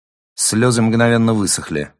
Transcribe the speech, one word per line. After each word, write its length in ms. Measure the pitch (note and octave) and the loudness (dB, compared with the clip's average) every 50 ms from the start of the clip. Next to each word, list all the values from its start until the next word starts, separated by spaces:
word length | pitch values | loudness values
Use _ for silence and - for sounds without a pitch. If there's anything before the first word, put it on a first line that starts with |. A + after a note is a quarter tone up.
| _ _ _ _ _ _ _ | _ _ _ _ _ _ _
Слезы 460 | - - - G#2+ A2 B2 B2+ A#2 A#2 | -6 -4 -2 0 0 2 2 2 2
мгновенно 520 | A2 A2+ A2+ A#2 A#2 A#2 A#2 A2+ A2+ A2+ A2+ | 0 0 2 2 2 2 2 2 2 2 0
высохли. 580 | G#2+ G2 F2+ - - - - E2 D2 D2 - - | 0 0 -2 -4 -4 -6 -6 -6 -6 -6 -8 -12